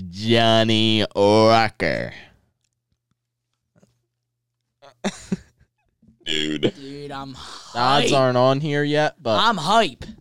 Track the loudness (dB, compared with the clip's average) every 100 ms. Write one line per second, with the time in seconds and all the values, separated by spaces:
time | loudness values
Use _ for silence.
0 | -10 -8 0 2 4 4 2 2 2 0
1 | 0 2 4 6 6 4 2 -2 -4 -4
2 | -6 -12 -20 _ _ _ _ _ _ _
3 | _ _ _ _ _ _ _ _ _ _
4 | _ _ _ _ _ _ _ _ -20 _
5 | -10 -10 -8 -10 -10 _ _ _ _ _
6 | _ _ -8 -6 -4 -4 -4 -6 -14 -16
7 | -14 -14 -14 -16 -18 -20 -12 -2 0 2
8 | 2 2 2 4 2 2 -2 -4 -2 0
9 | -2 -4 -2 0 0 0 0 2 2 -4
10 | -18 -20